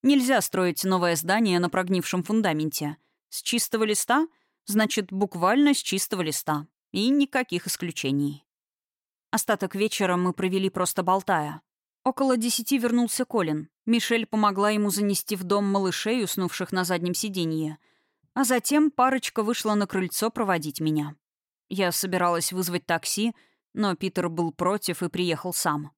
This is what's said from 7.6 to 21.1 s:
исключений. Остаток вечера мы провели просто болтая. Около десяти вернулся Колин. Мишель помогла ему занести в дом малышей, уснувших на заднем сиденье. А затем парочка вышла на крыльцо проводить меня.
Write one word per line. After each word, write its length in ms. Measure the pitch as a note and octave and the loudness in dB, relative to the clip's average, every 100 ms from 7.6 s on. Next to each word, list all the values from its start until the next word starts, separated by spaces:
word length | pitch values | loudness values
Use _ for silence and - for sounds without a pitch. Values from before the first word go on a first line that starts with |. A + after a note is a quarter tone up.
| - | -4
исключений. 760 | - F3 - C3+ C#3 C#3+ C#3+ _ _ _ _ _ _ _ _ _ | -6 -6 -4 -2 0 -2 -4 _ _ _ _ _ _ _ _ _
Остаток 420 | A3 - G#3 F#3 | -4 0 -2 -2
вечера 420 | G3 G#3+ - F#3+ F3+ | -2 -2 0 0 2
мы 160 | F3+ | 0
провели 380 | - F#3 F#3+ F#3+ | 0 -2 0 -2
просто 320 | F#3 F3+ - | 0 -2 0
болтая. 580 | F3+ F#3+ F#3+ F3 D3 - _ _ _ _ | 0 0 2 0 0 -8 _ _ _ _
Около 360 | C4 C4 C4+ B3 | -4 0 2 2
десяти 400 | A#3 - A3+ C4+ | 0 -2 0 0
вернулся 480 | A#3 A#3+ A#3+ - B3+ | 2 2 0 -2 -2
Колин. 420 | A3+ E3 D3+ D#3 _ | 0 0 -2 -6 _
Мишель 420 | - A#3 - A#3 A3 | 0 0 2 -2 0
помогла 440 | A3 G#3 G3 G#3 | 2 2 4 2
ему 180 | G#3+ G#3 | 2 0
занести 460 | F#3+ G3+ G3 - G3+ | 0 0 0 -2 -6
в 80 | |
дом 220 | F3+ G3+ G3+ | 0 2 2
малышей, 580 | G3 F#3+ E3+ G#3+ A#3+ | 2 0 -2 -2 0
уснувших 480 | G3 - F3+ - F3+ | -2 -2 -4 -4 -4
на 120 | F#3 | -2
заднем 300 | F3 F3 F3+ | 0 0 -2
сиденье. 640 | F3 G#3+ F#3+ E3 D#3+ D#3 D3+ _ _ _ _ _ | -4 -4 -2 -2 -2 -4 -6 _ _ _ _ _
А 120 | - | -2
затем 460 | B3+ B3 - D4 D4+ | 0 2 2 4 4
парочка 520 | - B3+ C4 - - | 4 2 2 -2 -4
вышла 320 | G#3 A#3+ G#3+ | -2 -2 0
на 120 | G#3 G3 | 0 0
крыльцо 440 | F#3+ F#3 - A3+ | -2 -4 -2 -4
проводить 500 | - G#3 F3 D3+ C#3+ | -2 0 0 -2 -4
меня. 340 | D#3 D#3 D3 | 0 0 -2